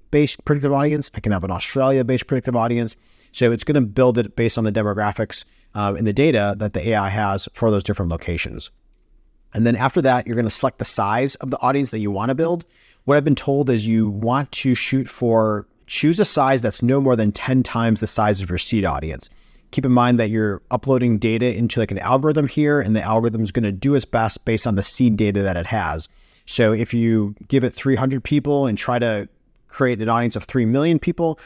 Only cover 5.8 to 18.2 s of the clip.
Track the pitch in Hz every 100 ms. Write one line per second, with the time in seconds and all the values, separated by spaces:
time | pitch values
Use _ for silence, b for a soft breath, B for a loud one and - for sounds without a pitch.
5.8 | 101 101 107 104 151 120 101 98 107 98
6.8 | 110 107 98 104 101 98 - - 117 101
7.8 | 98 101 87 82 - 82 - - - _
8.8 | _ _ _ _ _ _ _ 107 117 117
9.8 | 131 - 135 123 - 117 113 - 135 -
10.8 | 117 - 101 113 135 - 135 123 123 139
11.8 | 135 113 104 95 117 135 165 175 - b
12.8 | b b - 147 143 139 - 139 135 117
13.8 | 107 113 110 101 113 131 143 - 135 123
14.8 | - 135 117 - 120 113 110 104 - _
15.8 | - - 147 170 208 - 135 135 113 -
16.8 | 120 139 135 120 107 104 - 131 123 117
17.8 | 117 110 110 -